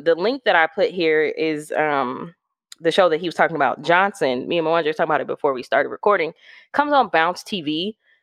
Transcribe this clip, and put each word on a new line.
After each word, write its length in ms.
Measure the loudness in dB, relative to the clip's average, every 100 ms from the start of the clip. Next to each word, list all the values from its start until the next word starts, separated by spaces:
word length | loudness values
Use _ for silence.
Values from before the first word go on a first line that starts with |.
| 0
the 100 | 0
link 300 | 0 -2 0
that 100 | 2
I 120 | 2
put 220 | 2 -2
here 320 | 0 0 2 0
is, 480 | -2 -2 -4 -4
um, 600 | -2 0 0 -2 -6 -12 _ _ _ _ -4
the 120 | -2
show 160 | 4 4
that 120 | 2
he 60 | -4
was 80 | 0
talking 220 | 0 2
about, 240 | 0 0
Johnson. 640 | 2 2 2 0 -2 -2 -2
Me 100 | -2
and 80 | 0
Mwanje 180 | 0 -2
were 60 |
talking 160 | -2 -2
about 120 | -2
it 40 | -2
before 280 | -4 -2 -2
we 80 |
started 260 | 0 0 0
recording. 460 | -2 0 2 0 -8 -20 -20 _
Comes 200 | -2 2
on 160 | 2 2
Bounce 340 | 2 0 -2
T 200 | -8 -6
V. 340 | -4 -4 -4 -8 _ _